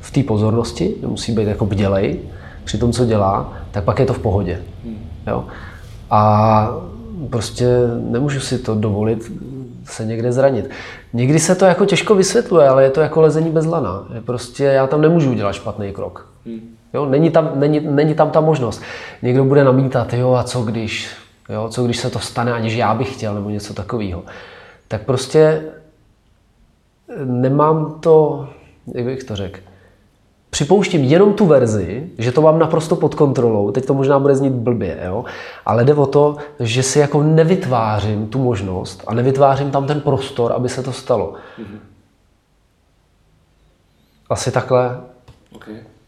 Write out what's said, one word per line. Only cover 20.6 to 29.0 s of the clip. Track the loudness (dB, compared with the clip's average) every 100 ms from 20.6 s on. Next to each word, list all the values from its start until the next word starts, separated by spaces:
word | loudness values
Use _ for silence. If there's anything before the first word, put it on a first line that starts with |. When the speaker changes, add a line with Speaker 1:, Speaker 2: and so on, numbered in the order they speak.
Speaker 1:
když, | -4 -4 -6 -8 -10 -16 -20 _ _
jo, | -8 -6
co | -2
když | -2 0
se | -4
to | -6
stane, | -8 -4 -2
aniž | -2 -2
já | 0 0
bych | 0 -2
chtěl, | -6 -6
nebo | -6 -6
něco | -6 -8
takového. | -12 -6 -6 -4 -8 -12 -20 -20 -20 -20 -20 _
Tak | -8
prostě | -4 -4 0 4 4 4 -6 -16 -20 _ _ _ _ _ _ _ _ _ _ _ _ -10
nemám | -4 0 2 4 4 2 -2 -4
to, | 4 6 6 0 -10 -16 _ _ -12
jak | -6